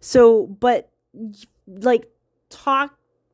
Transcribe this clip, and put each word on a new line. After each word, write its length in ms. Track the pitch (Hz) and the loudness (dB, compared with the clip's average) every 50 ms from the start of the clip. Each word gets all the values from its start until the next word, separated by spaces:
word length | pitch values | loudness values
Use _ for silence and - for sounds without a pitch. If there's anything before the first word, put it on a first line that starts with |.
So, 460 | - - - 254 240 233 226 214 - | -14 -2 2 4 4 6 4 2 0
but, 440 | - 196 - 240 247 233 - - _ _ _ _ _ _ 208 226 214 202 _ - _ _ _ _ | -4 -10 -4 -2 -2 -2 -2 -6 _ _ _ _ _ _ -18 -18 -18 -18 _ -20 _ _ _ _
like, 440 | 190 185 196 208 254 240 233 - _ _ _ _ _ _ _ _ _ | -20 -18 -6 -2 -2 -2 -2 -4 _ _ _ _ _ _ _ _ _
talk, 500 | - - - 277 269 269 285 277 _ _ _ _ _ _ _ _ | -20 -12 -6 -6 -4 -4 -4 -8 _ _ _ _ _ _ _ _